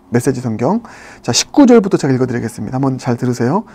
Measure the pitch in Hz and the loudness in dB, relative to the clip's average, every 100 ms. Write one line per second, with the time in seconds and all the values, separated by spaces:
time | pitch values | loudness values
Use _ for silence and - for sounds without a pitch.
0 | - 117 139 127 123 107 127 226 - - | -4 -2 0 -2 -4 -2 -2 -2 -6 -20
1 | - - - 233 - - 262 233 196 175 | -20 -12 -4 -4 0 4 6 6 4 0
2 | 143 127 123 117 113 - 107 131 135 127 | 0 0 0 -4 -6 -8 -8 -4 -4 -4
3 | - 120 127 120 120 190 - | -4 -2 -2 -2 -2 -2 -6